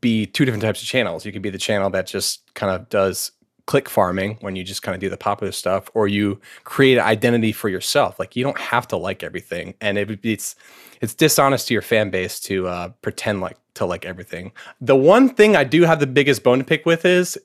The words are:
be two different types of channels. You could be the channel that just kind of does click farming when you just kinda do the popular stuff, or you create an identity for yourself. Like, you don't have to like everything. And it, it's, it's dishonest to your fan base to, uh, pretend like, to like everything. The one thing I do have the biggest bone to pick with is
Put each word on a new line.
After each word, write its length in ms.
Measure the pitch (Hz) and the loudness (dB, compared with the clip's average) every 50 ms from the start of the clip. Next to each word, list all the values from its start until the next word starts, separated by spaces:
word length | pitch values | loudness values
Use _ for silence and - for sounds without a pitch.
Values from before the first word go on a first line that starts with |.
be 240 | - 120 113 110 107 | -2 0 0 0 -2
two 180 | - - - 139 | -4 0 0 0
different 200 | 131 113 104 107 | 0 0 -2 -2
types 180 | 107 104 - | -2 -4 -4
of 60 | - - | -6 -4
channels. 380 | - 131 113 92 85 80 - | -2 -2 -2 -2 -4 -8 -10
You 60 | 107 | -10
could 100 | 104 107 | -12 -8
be 80 | 98 104 | -8 -8
the 80 | 95 95 | -8 -6
channel 320 | - - 107 101 98 98 | -4 -2 -2 0 0 0
that 140 | 92 95 92 | -2 -2 -4
just 360 | - - 98 - - - - _ _ _ | -4 -6 -6 -4 -6 -6 -8 _ _ _
kind 200 | - 107 98 92 | -4 -2 -2 -2
of 160 | 92 107 - | -4 -6 -4
does 420 | - 104 98 95 90 - - - _ _ _ _ _ _ - | 0 0 2 2 0 -4 -8 -10 _ _ _ _ _ _ -10
click 220 | - - 139 - - | 0 0 0 0 0
farming 480 | - - 98 90 90 95 95 104 110 113 | 0 0 2 2 0 -2 -4 -4 -6 -8
when 140 | - 101 95 | -10 -10 -8
you 80 | 95 92 | -8 -10
just 200 | 92 98 - - | -10 -12 -10 -8
kinda 140 | 101 92 90 | -8 -8 -4
do 100 | 98 95 | -6 -6
the 80 | 90 - | -6 -4
popular 340 | - 104 101 - 104 95 | -4 -4 -4 -4 -6 -8
stuff, 380 | - - - 90 95 95 - - - | -8 -6 -4 -2 -2 -2 -4 -4 -2
or 120 | 110 104 101 | -2 0 0
you 320 | 101 101 104 101 101 - _ - - - _ | 0 0 0 0 -2 -4 _ -20 -20 -20 _
create 320 | - - - 135 131 127 117 | -10 0 4 4 6 6 4
an 60 | 80 | 4
identity 460 | 107 113 104 120 123 120 117 110 110 | 2 0 2 2 2 2 2 0 0
for 180 | 104 - - 107 | -2 -2 -4 -6
yourself. 500 | 92 90 - - - 147 127 - - - | -6 -4 -6 -2 0 2 0 0 -2 -6
Like, 160 | - - - | -12 -8 -6
you 80 | 120 127 | -6 -4
don't 160 | 139 143 - | -4 -4 -6
have 280 | - - 120 117 - - | -6 -2 -2 -2 -2 -2
to 80 | 110 87 | -6 -6
like 260 | 85 98 95 - 85 | -4 -4 -6 -6 -8
everything. 500 | 80 87 87 - - 85 87 82 90 - - | -10 -10 -12 -10 -8 -8 -8 -8 -10 -12 -6
And 160 | 110 104 98 101 | -4 -2 -2 -2
it, 220 | 101 101 107 101 - | -2 -4 -6 -6 -4
it's, 320 | 113 107 - - - - _ _ - - - - - - - | -4 -4 -4 -4 -12 -14 _ _ -20 -20 -20 -20 -20 -12 -8
it's 140 | - 110 - | -8 -8 -2
dishonest 520 | - 165 147 - - 139 139 135 123 - - | 2 2 2 4 4 4 4 2 0 0 -2
to 40 | 123 | -2
your 80 | 101 | -2
fan 280 | - - 117 107 107 98 | 0 0 0 0 0 0
base 280 | 92 92 92 95 - - | -2 -4 -4 -4 -8 -10
to, 260 | - - 98 95 92 90 | -8 -4 -4 -2 -2 -4
uh, 220 | 87 87 87 90 - _ | -6 -6 -8 -10 -12 _
pretend 400 | - 107 - - - 113 107 95 | -10 -10 -8 -6 -4 -4 -4 -4
like, 160 | 92 90 - _ _ _ _ | -4 -8 -10 _ _ _ _
to 100 | - 107 | -6 -4
like 200 | 87 87 82 - | -4 -4 -6 -8
everything. 460 | 85 92 92 87 - - 82 90 95 _ - - - - - | -12 -14 -14 -14 -14 -12 -12 -12 -14 _ -20 -20 -20 -18 -10
The 140 | 135 110 131 | 2 4 4
one 340 | 135 135 160 196 247 269 247 | 6 8 8 8 8 6 4
thing 260 | 254 - 208 214 208 | 6 6 6 6 6
I 80 | 156 139 | 4 2
do 200 | 120 127 165 175 | 4 4 4 6
have 160 | 165 165 156 | 6 4 2
the 80 | 143 135 | 2 0
biggest 360 | 123 147 139 143 135 - - | 2 2 4 4 2 2 4
bone 160 | 123 123 131 | 2 2 2
to 40 | 131 | 2
pick 200 | - 160 156 - | 0 -2 -2 2
with 200 | 165 165 160 165 | 0 0 2 2
is 340 | 180 180 180 180 - - - _ | 2 4 4 2 0 -6 -12 _